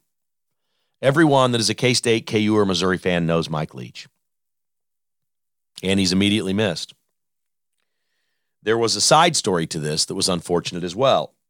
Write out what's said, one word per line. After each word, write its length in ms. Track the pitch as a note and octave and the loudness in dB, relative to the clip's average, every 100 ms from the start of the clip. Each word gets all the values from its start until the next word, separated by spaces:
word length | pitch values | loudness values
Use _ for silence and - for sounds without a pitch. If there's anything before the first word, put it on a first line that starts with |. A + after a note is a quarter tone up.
| _ _ _ _ _ _ _ _ _ _ | _ _ _ _ _ _ _ _ _ _
Everyone 520 | B2+ C#3+ D#3+ C3+ B2+ | 0 4 4 4 2
that 80 | A#2 | 0
is 100 | G#2+ | -2
a 40 | |
K-State, 520 | G#2+ B2 B2 A#2+ A2+ - | 0 0 0 0 0 0
K 120 | G#2+ | 0
U, 160 | G#2+ G#2+ | 2 2
or 100 | G2 | 2
Missouri 320 | F2 F#2 F2+ | 0 0 0
fan 260 | F#2+ F2 | 0 0
knows 240 | E2 E2 D2+ | 0 0 -2
Mike 260 | D#2 D#2 | -6 -8
Leach. 340 | C2 A#1+ - - _ _ _ _ _ _ _ _ _ _ _ _ _ _ _ _ - | -12 -16 -18 -20 _ _ _ _ _ _ _ _ _ _ _ _ _ _ _ _ -8
And 180 | F#2 G2 | -2 0
he's 120 | F#2 | 2
immediately 400 | F#2+ G#2 G#2+ F#2 | 2 2 0 -2
missed. 420 | G2 G#2+ D#2 - _ _ _ _ _ _ _ _ _ _ _ _ _ _ _ _ _ | -2 -2 -4 -10 _ _ _ _ _ _ _ _ _ _ _ _ _ _ _ _ _
There 160 | G#2 A2+ | -2 0
was 180 | A2+ G2+ | 0 0
a 40 | |
side 360 | - D#3 F3 C#3+ | 4 4 4 0
story 300 | G#2+ F2 E2 | -2 -2 -2
to 100 | D#2+ | -6
this 280 | D2+ D#2 - | -4 -4 -4
that 80 | |
was 140 | F#2+ F#2 | -2 -2
unfortunate 540 | F2 - F2 - F2 | -2 -2 -4 -4 -8
as 140 | F2 F#2 | -8 -2
well, 380 | C3 F#2 C#2 _ _ | 2 2 -2 _ _